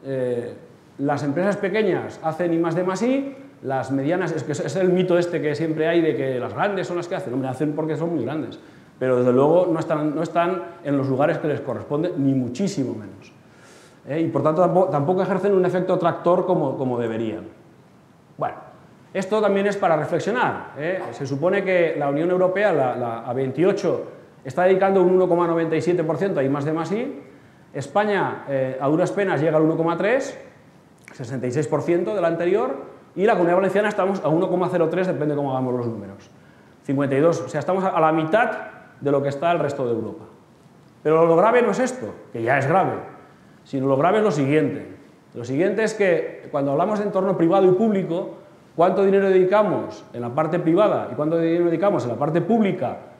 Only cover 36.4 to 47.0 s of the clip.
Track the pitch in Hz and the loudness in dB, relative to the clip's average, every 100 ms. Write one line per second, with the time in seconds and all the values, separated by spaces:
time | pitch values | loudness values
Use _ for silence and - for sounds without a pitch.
36.4 | - - - - - 139 139 135 165 160 | -20 -20 -20 -20 -4 -2 0 2 2 2
37.4 | - 156 135 185 190 180 160 160 156 165 | -4 -6 -2 -2 0 2 2 2 2 2
38.4 | - - - - - - 139 143 139 135 | 0 -2 -12 -18 -20 -8 0 0 0 -2
39.4 | 170 170 147 143 127 113 104 95 - - | 0 0 -2 -2 -2 -2 -4 -10 -18 -20
40.4 | _ _ - - - - 151 160 170 165 | _ _ -20 -20 -20 -6 2 4 6 6
41.4 | 208 240 226 190 254 - 107 90 - 120 | 6 4 2 2 -2 -2 -10 -12 -14 -6
42.4 | 113 139 131 180 156 113 - - - - | 0 2 4 2 2 -2 -10 -18 -20 -20
43.4 | - - - 139 131 135 160 214 208 151 | -20 -20 -8 -2 2 2 4 4 2 2
44.4 | 139 151 143 - - - - - _ 123 | 2 2 2 -4 -12 -18 -20 -20 _ -12
45.4 | 110 135 190 202 214 - 196 160 - - | -6 0 0 2 -2 0 2 2 -2 -10
46.4 | - 143 139 139 185 214 | -6 -2 0 0 0 0